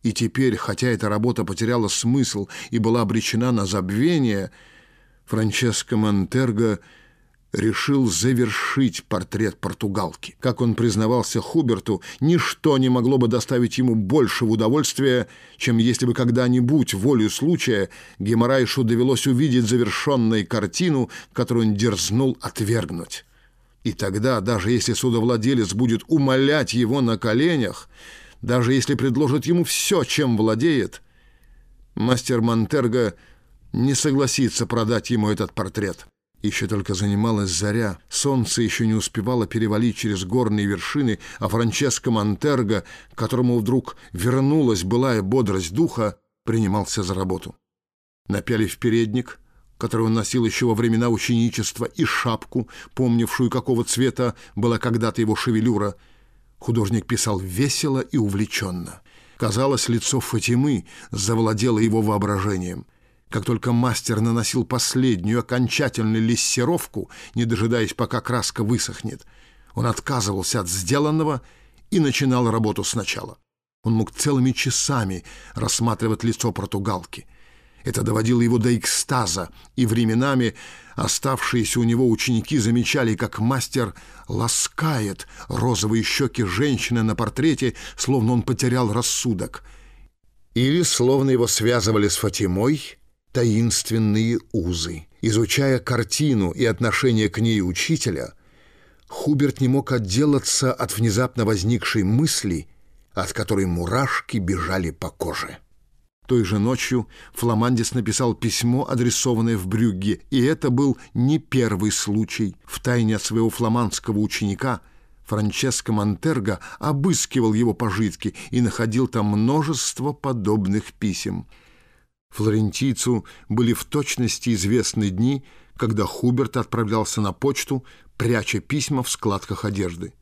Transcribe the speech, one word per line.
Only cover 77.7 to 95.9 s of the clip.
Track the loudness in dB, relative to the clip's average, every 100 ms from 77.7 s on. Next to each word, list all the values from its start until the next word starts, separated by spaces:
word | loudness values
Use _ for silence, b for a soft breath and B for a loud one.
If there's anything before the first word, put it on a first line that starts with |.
| b
Это | -6 -2
доводило | -2 0 2 2
его | 4 4
до | 2 0
экстаза, | 0 -4 -2 -2 -2 -4 -8 B B -2
и | 0
временами | 2 2 2 2 2 0 -2 B B B -6
оставшиеся | -4 -2 -2 -2 -2 0 0 0
у |
него | 2 4 2
ученики | 2 2 0 0 0
замечали, | 2 2 2 0 0 0
как | -4 -2
мастер | -2 0 -2 -4 -4 -8 B B -8
ласкает | -4 -2 -2 -4 -2 -2 0 -2 -6 -12 B B
розовые | -2 0 0 2 2
щёки | 0 0 -2 0
женщины | -2 0 0 0 0 0
на | 0 0
портрете, | -2 0 0 2 -2 B B -6
словно | 0 2 4
он | 2
потерял | 0 0 0 2 0
рассудок. | 0 -2 -2 -2 -2 -4 -10 b b b b b _ _ _ _
Или | 0 2 2
словно | 2 2 4 4 4
его | 2 2
связывали | 2 2 2 2 2 2
с | 0
Фатимой — | -2 -2 -2 2 0 0 -6 -20 _ _ _
таинственные | 0 2 2 2 0 -2 0 2 2 2 0 -2
узы. | -4 -2 -2 -4 -8 -14 _
Изучая | 0 2 2 2 2 0
картину | 0